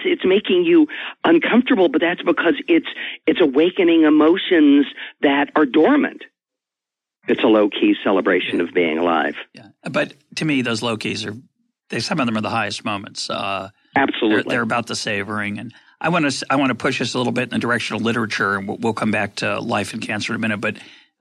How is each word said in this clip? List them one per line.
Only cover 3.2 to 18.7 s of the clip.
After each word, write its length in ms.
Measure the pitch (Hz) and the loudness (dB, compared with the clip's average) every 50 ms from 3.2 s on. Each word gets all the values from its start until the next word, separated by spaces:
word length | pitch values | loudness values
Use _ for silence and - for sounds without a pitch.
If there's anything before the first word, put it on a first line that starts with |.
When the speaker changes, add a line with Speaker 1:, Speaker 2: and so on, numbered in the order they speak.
| _ | _
Speaker 1:
it's 140 | - 156 - | -2 2 2
awakening 640 | 175 143 123 147 165 180 175 196 180 170 165 165 156 | 2 2 4 2 2 2 2 2 2 4 4 6 6
emotions 800 | 151 156 151 151 160 180 190 - - 185 160 151 143 143 143 135 - - - - - - _ | 6 6 6 6 4 4 2 2 2 4 6 6 8 6 6 4 2 -4 -12 -16 -18 -6 _
that 280 | - 147 139 143 143 - - | 0 0 2 2 0 0 2
are 100 | 151 156 | 2 2
dormant." 560 | 127 113 - 160 233 294 285 - - - - - - _ _ _ _ _ _ _ _ _ _ _ _ _ _ _ _ _ _ _ | 4 4 4 4 6 4 4 2 -2 -4 -10 -18 -20 _ _ _ _ _ _ _ _ _ _ _ _ _ _ _ _ _ _ _
It's 160 | - 117 - | -4 -2 0
a 60 | - 120 | 4 4
low-key 480 | 110 107 104 101 - - 107 104 101 - | 4 4 4 2 2 0 2 2 2 2
celebration 560 | - 117 98 95 80 101 90 90 - - - - | 0 0 0 0 2 2 0 0 0 -2 -2 -4
Speaker 2:
Yeah. 60 | 87 | -4
Speaker 1:
of 100 | 85 - | -2 0
being 240 | 90 85 80 76 80 | 0 0 0 0 0
alive. 360 | 87 87 82 78 73 73 73 - - - _ | 0 0 0 0 -2 -2 -6 -8 -14 -18 _
Speaker 2:
Yeah. 140 | - - 101 _ _ _ 165 | -20 -20 -20 _ _ _ -6
But 240 | 131 151 147 - - _ _ _ - | -4 -4 -4 -4 -8 _ _ _ -10
to 80 | - 170 | -6 -4
me, 180 | 156 143 131 | -2 0 0
those 200 | 120 123 113 110 | -2 -2 -4 -4
low 140 | 120 120 110 | -4 -4 -4
keys 300 | 107 - 107 101 101 107 | -4 -6 -6 -6 -6 -8
are, 80 | 101 104 123 - _ _ _ _ _ _ _ _ _ | -10 -12 -12 -18 _ _ _ _ _ _ _ _ _
they, 120 | - 120 | -8 -8
some 200 | - - - 156 | -6 -4 -4 -2
of 60 | 131 | -2
them 100 | 117 110 | -2 -2
are 60 | 110 | -4
the 60 | 104 98 | -4 -4
highest 360 | 113 117 107 101 98 - - | -4 -4 -4 -4 -6 -8 -8
moments. 440 | 110 104 98 101 117 - - - - | -8 -8 -8 -10 -12 -12 -10 -8 -8
Uh, 420 | - - 107 98 98 95 95 101 - _ _ _ _ | -6 -6 -6 -6 -6 -6 -8 -10 -14 _ _ _ _
Speaker 1:
Absolutely. 480 | 139 135 131 - - 123 107 107 - | -2 0 0 -2 -2 0 0 0 0
Speaker 2:
they're, 80 | - - | 0 -2
they're 120 | 120 120 | -4 -4
about 240 | 117 113 131 120 117 | -2 -2 -2 -4 -4
the 80 | - 107 | -6 -8
savoring. 640 | - - 113 107 98 98 107 107 107 104 101 101 104 | -8 -6 -6 -4 -6 -6 -6 -6 -6 -6 -6 -8 -10
And 160 | 120 117 - - _ _ _ _ | -12 -16 -18 -20 _ _ _ _
I 80 | - 160 | -4 -2
wanna 200 | 175 170 147 139 | 0 0 0 0
s-, 160 | 131 - - - | -2 -4 -4 -2
I 80 | 135 | 0
wanna 180 | 139 139 131 131 | 0 0 0 -2
push 280 | - - 143 - - | -2 -2 -4 -2 -2
us 100 | 123 113 | -4 -4
a 60 | - 127 | -2 -2
little 140 | 120 120 | -2 -2
bit 100 | 120 123 | -2 -4
in 80 | 127 113 | -4 -4
the 80 | - - | -4 -4
direction 380 | 127 120 120 117 - - 110 | -2 -2 -2 -2 -4 -6 -6
of 60 | 107 | -2
literature, 540 | 110 117 113 120 113 104 - - 107 98 101 | -2 -2 0 -2 -2 -4 -4 -2 -2 -2 -2
and 100 | 98 98 | -2 -4
we'll, 120 | 101 | -6